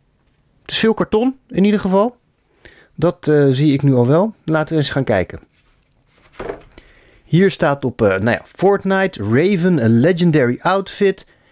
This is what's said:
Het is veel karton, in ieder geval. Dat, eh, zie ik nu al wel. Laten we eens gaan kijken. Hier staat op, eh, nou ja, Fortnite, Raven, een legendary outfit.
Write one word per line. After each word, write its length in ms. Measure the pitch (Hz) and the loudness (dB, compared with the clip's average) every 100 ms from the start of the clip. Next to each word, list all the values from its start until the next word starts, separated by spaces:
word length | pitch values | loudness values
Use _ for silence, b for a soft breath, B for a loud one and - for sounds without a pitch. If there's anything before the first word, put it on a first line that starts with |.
| _ _ _ _ _ _ | _ _ _ _ _ _
Het 80 | - | -10
is 80 | - | -2
veel 160 | 220 | 0
karton, 420 | 214 175 214 254 262 _ | 0 -2 0 -2 -4 _
in 160 | 170 | 0
ieder 160 | 202 208 | 0 0
geval. 380 | 190 190 233 - _ _ b b b b b | 0 0 0 -4 _ _ b b b b b
Dat, 340 | - 165 175 - | -4 -2 -2 0
eh, 180 | 147 139 | 2 4
zie 220 | 131 151 | 2 2
ik 100 | 139 | 2
nu 120 | 139 | 2
al 120 | 127 120 | 2 2
wel. 280 | 156 220 - | 2 0 -4
Laten 300 | - 156 151 | -4 -4 -2
we 60 | 160 | -2
eens 100 | 143 | -2
gaan 140 | 143 | -4
kijken. 360 | 123 101 87 - - _ _ _ _ _ _ _ _ - - - - b b b b b | -2 -2 -2 -10 -20 _ _ _ _ _ _ _ _ -16 -14 -14 -20 b b b b b
Hier 260 | _ 160 190 | _ 0 2
staat 340 | - 165 139 | 0 -2 -2
op, 180 | 131 - | -6 -2
eh, 60 | 107 | 0
nou 220 | 95 113 | 0 -2
ja, 100 | 107 | -4
Fortnite, 800 | - - 190 196 190 190 190 - | -6 -2 0 0 -2 -2 -4 -4
Raven, 640 | 104 120 180 196 180 165 | -2 0 0 0 0 0
een 160 | 113 117 | 2 2
legendary 580 | 147 175 175 151 120 127 | 2 2 2 2 0 -2
outfit. 680 | 170 190 190 - 196 190 - b b | -4 -4 -6 -2 -2 -2 -12 b b